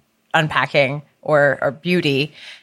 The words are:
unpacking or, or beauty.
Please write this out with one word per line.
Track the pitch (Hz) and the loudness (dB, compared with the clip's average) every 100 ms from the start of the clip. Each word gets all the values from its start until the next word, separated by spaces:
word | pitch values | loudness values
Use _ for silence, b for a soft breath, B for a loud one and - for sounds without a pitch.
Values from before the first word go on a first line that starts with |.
| _ _ _ | _ _ _
unpacking | - 156 147 131 151 131 147 - _ | -2 0 0 0 2 0 -2 -14 _
or, | - 151 143 - | -2 2 2 0
or | 139 | -4
beauty. | 151 175 180 151 135 151 B B B | -4 -2 -2 0 0 -4 B B B